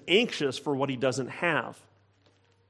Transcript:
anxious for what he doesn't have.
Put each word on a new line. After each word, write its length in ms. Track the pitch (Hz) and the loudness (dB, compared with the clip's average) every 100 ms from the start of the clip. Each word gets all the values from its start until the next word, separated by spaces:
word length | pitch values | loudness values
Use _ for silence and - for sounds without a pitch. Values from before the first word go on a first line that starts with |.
| - | 2
anxious 520 | 196 247 - 143 - | 4 4 0 -2 -2
for 180 | 151 135 | -4 -2
what 140 | 139 | -2
he 80 | 127 | 0
doesn't 320 | 131 123 123 | 0 0 -4
have. 500 | - 175 143 - - - _ _ _ _ _ _ _ | -2 0 0 -2 -10 -20 _ _ _ _ _ _ _